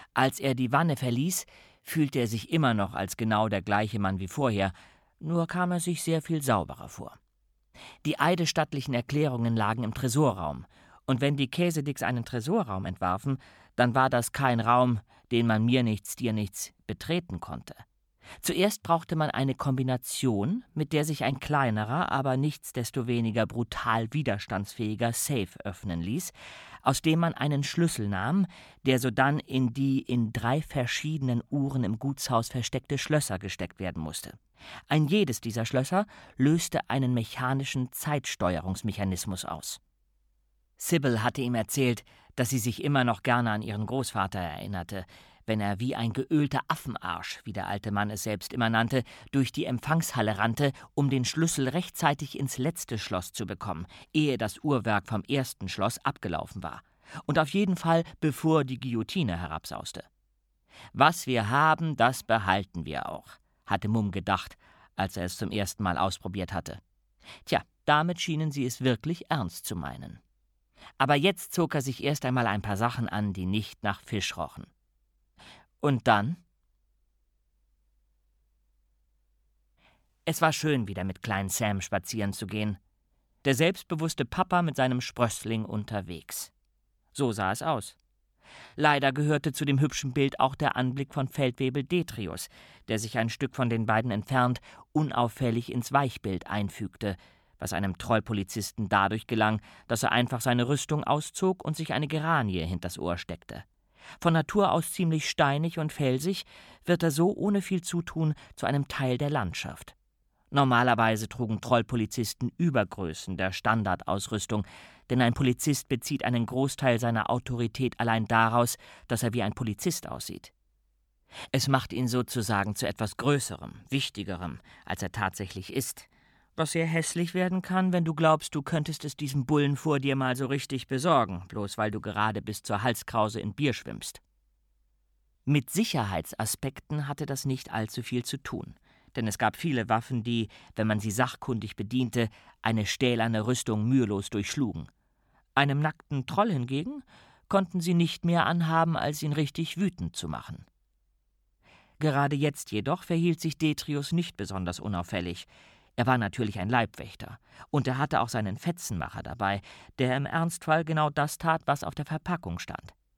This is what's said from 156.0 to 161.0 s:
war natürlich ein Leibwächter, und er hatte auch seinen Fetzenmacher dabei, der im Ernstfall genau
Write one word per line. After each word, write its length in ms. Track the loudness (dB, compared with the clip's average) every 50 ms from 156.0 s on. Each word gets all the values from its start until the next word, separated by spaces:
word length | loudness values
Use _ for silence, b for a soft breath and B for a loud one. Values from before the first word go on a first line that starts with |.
| 2
war 100 | 4 4
natürlich 420 | 4 2 0 0 -2 -2 -2 -2 -2
ein 120 | 0 2
Leibwächter, 680 | 2 2 2 0 -4 -10 -14 -14 -14 -14 -16 -16 -16 B B B B B B B
und 160 | 0 0 2
er 120 | 0 0 0
hatte 240 | 0 0 2 0
auch 80 | 0 0
seinen 260 | 0 -2 -2 -2 -4
Fetzenmacher 680 | -4 -4 -4 -4 -4 -6 -6 -4 -4 -4 -6 -8 -10
dabei, 380 | -10 -8 -4 -2 0 0 0 0 B B B B B B -2 0
der 180 | 0 2 2
im 80 | 0 -2
Ernstfall 640 | -2 0 0 0 0 -2 -2 0 2 2 2 2
genau 240 | 2 2 2